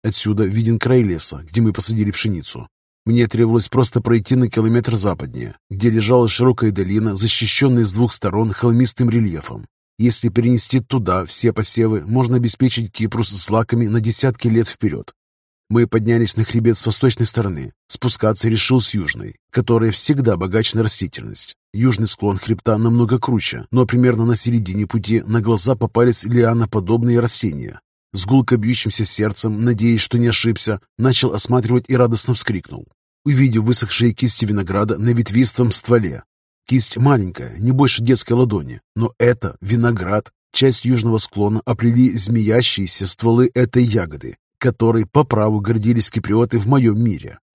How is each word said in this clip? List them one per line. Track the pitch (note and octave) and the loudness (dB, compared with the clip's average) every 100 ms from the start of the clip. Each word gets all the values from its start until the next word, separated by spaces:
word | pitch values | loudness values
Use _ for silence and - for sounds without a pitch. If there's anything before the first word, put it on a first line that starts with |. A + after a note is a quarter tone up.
Отсюда | A2+ - G#2+ G#2 | -6 -4 -2 0
виден | G2+ G#2+ A2+ A2+ | 0 0 0 0
край | A#2+ B2+ | 2 2
леса, | G#2+ E2+ - D2+ | 2 -2 -4 -6
где | D#2+ A#2 | -6 -2
мы | A2+ | 0
посадили | - - A2 G2+ | 0 -2 -2 -2
пшеницу. | - A2 F2+ - - - _ _ _ - | -2 -4 -4 -8 -14 -16 _ _ _ -2
Мне | A#2+ A#2 | 2 2
требовалось | A2+ A#2 A#2 G#2+ | 2 2 2 0
просто | - A2+ A#2+ | 0 0 0
пройти | A2 A#2 G#2 B2+ | 0 0 2 0
на | B2 | 2
километр | - A2 A#2 A#2 A2+ | 0 0 0 0 -2
западнее, | G2 - C#2 B2 - - - | -2 -4 -8 -12 -12 -14 -14
где | G2 A2+ | -2 0
лежала | A2 G#2 B2+ A#2 | 2 2 4 4
широкая | - B2+ A#2 A2 | 2 2 2 0
долина, | G2 F#2 G#2 A2 | 0 -2 -2 -2
защищенная | F#2+ A2 - A2 - C#3 B2 | 0 -2 0 -2 0 2 2
с | G#2+ | 0
двух | G2 A#2+ | 0 0
сторон | - G2+ G2 A2+ | 0 -2 -2 -2
холмистым | G2 A#2+ A#2 B2+ - A#2+ | 0 2 4 2 2 0
рельефом. | A#2 G#2+ D#2 - A1+ G#1 _ _ - | 2 0 -4 -10 -16 -18 _ _ -2
Если | A#2 - A#2 | 0 2 -2
перенести | F2+ A#2 A#2+ - C3 | -2 0 0 0 -2
туда | A2+ C3+ F#2 F#2 | -2 -4 -2 -4
все | F2+ - A#2 | -2 -2 0
посевы, | - G#2+ - A2+ G#2+ D#2+ | 0 0 0 0 0 -2
можно | B2 A#2+ B2 | -2 0 0
обеспечить | A#2+ - C3 A#2+ G#2+ | 0 0 0 0 -6
Кипрус | - A2 A2 A#2 | -6 -6 -4 -4
злаками | G2+ - A2 A2+ A#2 A2+ | -4 -2 -2 0 0 0
на | A#2 | 0
десятки | A2 A2 C3+ A#2 B2 | 0 2 0 0 0
лет | A2+ A2 | 2 0
вперед. | - G#2+ C#2+ - - _ _ _ _ - | -2 -4 -4 -10 -20 _ _ _ _ -2
Мы | A2+ A#2+ | 0 2
поднялись | A#2 G#2+ A#2 A2+ - | 2 2 2 2 0
на | |
хребет | A2 A#2 A2+ A2 | -2 0 2 2
с | |
восточной | A#2+ - C3 - | 0 0 0 2
стороны. | A2+ - G2+ D#2+ B1+ - - | 0 -2 -4 -6 -10 -16 -10
Спускаться | - B2+ - A2 G#2 A2+ | -6 -4 0 0 0 0
решил | A2 - C3 | 0 2 2
с | - | 2
южной, | G#2 D#2 - - - _ | -2 -4 -6 -10 -16 _
которая | - - A#2 A2+ | -4 0 2 2
всегда | G#2 - C#3+ A#2+ F2+ | 0 0 2 0 0
богаче | F#2+ G#2 A2 A2 | 0 -2 -2 0
на | |
растительность. | A2 - F#2 - A1 - - - _ | -2 -2 -4 -8 -12 -10 -10 -14 _
Южный | G#2 B2+ G#2 A2 | -2 0 0 -2
склон | - G2+ F#2+ | -2 -2 -4
хребта | - G#2 - G#2+ | -4 -4 0 0
намного | A#2 A#2+ A2+ A#2+ | 2 2 2 0
круче, | - A#2 - B1 - | 0 -2 -2 -6 -4
но | B2 B2 | 0 2
примерно | A#2+ B2+ A2+ A#2 | 2 2 2 2
на | |
середине | A#2 A#2 A#2+ F#2 G2 G2+ | 0 0 0 -2 -4 -4
пути | A2+ G#2+ A2+ | -4 -2 -2
на | - A#2 | 0 -2
глаза | A2 A2+ C3+ | 0 0 0
попались | B2 A2+ - B2 A2+ | 0 -2 2 2 2
лианоподобные | A2+ A#2+ A#2 A#2 A2+ A2 F2+ A#2 A#2 A#2+ | 0 2 2 2 -2 -2 0 0 2 0
растения. | A#2+ - G#2+ C#2+ A#1 - _ _ _ | 0 -2 -4 -6 -10 -16 _ _ _
С | G2+ G2 | -6 2
гулко | C3+ A#2 B2 | 2 4 0
бьющимся | G#2+ A#2+ G#2+ - | 0 -2 -2 -2
сердцем, | G#2+ - G#2+ G2+ A2 G#2 | -2 -2 -2 -2 -2 -2
надеясь, | A#2+ A#2 A#2 A2+ | 0 2 2 0
что | - A#2+ | 0 0
не | A#2+ | 0
ошибся, | G#2 A#2 G#2+ - G#2 - - | 0 0 0 -2 -4 -8 -2
начал | B2+ B2+ B2+ | 0 2 0
осматривать | G#2+ - B2 A2+ B2 - | -2 0 0 2 0 0
и | B2+ | 2
радостно | A#2+ A2+ - | 2 2 0
вскрикнул, | A#2 - G2 - - - _ _ _ | -2 -2 -4 -8 -16 -18 _ _ _
увидев | D3 C3+ C3+ A2+ | 0 2 4 2
высохшие | G#2+ B2 A2 - A#2 | 2 0 0 0 0
кисти | - B2+ - | 0 -2 0
винограда | G#2+ G#2 F#2 G2 G#2 G#2+ | -2 -2 -2 -2 -2 0
на | A2 | 0
ветвистом | A#2+ G#2 A2 C3 - A#2+ | 0 0 2 2 2 0
стволе. | - - A#2+ F#2+ B1+ - _ _ _ - | 0 2 2 0 -6 -16 _ _ _ -2
Кисть | B2+ - - | 2 2 2
маленькая, | C3 C3+ F#2 E2+ B1 E2+ | 2 2 0 -6 -12 -4
не | A#2 | 0
больше | C3 C#3 - | 2 2 2
детской | A#2 B2+ - | 2 0 2
ладони, | A#2+ B2+ G#2 C2+ B1 - | 0 2 0 -6 -14 -12
но | - A2+ - | -6 -6 0
это | A#2+ B2 F#2 - | 0 0 -4 -8
виноград. | G2 A#2 A#2+ A2+ F2+ G#2 - _ _ | -4 0 0 -2 -2 -4 -6 _ _
Часть | - C3+ B2 | 0 2 2
южного | B2 B2 A2+ A2 | 2 0 2 0
склона | - G2+ G#2 A2 | -2 -2 -2 0
оплели | - A2 A#2 A#2+ B2+ | -2 0 2 4 4
змеящиеся | A2 - A#2 G#2+ A2+ - - F#2+ - G2 | 2 0 0 2 2 2 -2 -4 -2 -2
стволы | - A#2 A#2 B2+ | -2 2 2 2
этой | B2 B2 B2+ | 2 0 2
ягоды, | A#2+ G#2+ E2+ D2 - - _ - | 2 0 -4 -8 -16 -18 _ -6
которой | B2+ - A#2 A2+ G#2+ | -4 0 2 2 2
по | C#3+ | 0
праву | D3+ A2 G#2+ G#2+ | 2 2 0 0
гордились | G2+ A2+ G#2+ A#2 G#2+ | -2 0 0 0 0
киприоты | - - G#2+ A#2+ A#2 | -2 -2 0 0 0
в | G#2 | 0
моем | C#3 A#2 G#2 | 2 4 2
мире, | A#2 F2+ - - _ | 0 -2 -10 -18 _